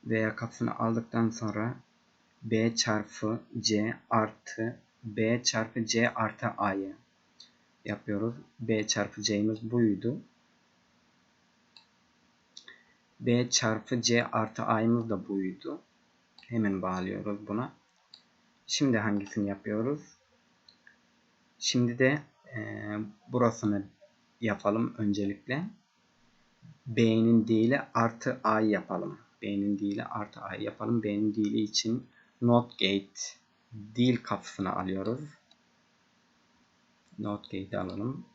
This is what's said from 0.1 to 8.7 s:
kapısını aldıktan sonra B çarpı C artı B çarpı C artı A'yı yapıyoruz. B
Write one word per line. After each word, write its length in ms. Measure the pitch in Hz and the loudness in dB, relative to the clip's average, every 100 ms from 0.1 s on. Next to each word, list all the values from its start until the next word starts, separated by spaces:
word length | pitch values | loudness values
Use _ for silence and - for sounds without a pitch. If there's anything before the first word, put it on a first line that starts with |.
| 113 110 107 | 0 0 -2
kapısını 420 | 117 - 120 110 | -8 -4 -4 0
aldıktan 520 | 113 113 113 117 113 | 0 0 -2 0 0
sonra 440 | 113 110 101 113 127 - _ _ _ _ _ | 0 -4 -2 -4 -6 -16 _ _ _ _ _
B 320 | 117 110 113 | 0 2 2
çarpı 680 | 117 - 107 104 - 107 113 - 120 | 2 2 0 -2 -6 -4 -4 -6 -2
C 340 | 107 107 107 - _ | 2 2 2 -4 _
artı 720 | 113 110 - - - 113 127 _ _ | 2 2 -4 -16 -6 -6 -6 _ _
B 380 | 113 104 110 120 | -10 0 2 2
çarpı 440 | 123 117 113 127 110 | 2 0 -2 -4 0
C 280 | 113 120 | 2 2
artı 320 | - 110 - 117 | 2 -2 0 -4
A'yı 500 | - 104 98 95 98 _ _ _ _ - _ _ _ | 0 0 0 -4 -10 _ _ _ _ -20 _ _ _
yapıyoruz. 500 | - 104 - 101 110 127 - _ | -8 -6 -4 -2 -2 -6 -16 _
B 260 | 117 | -2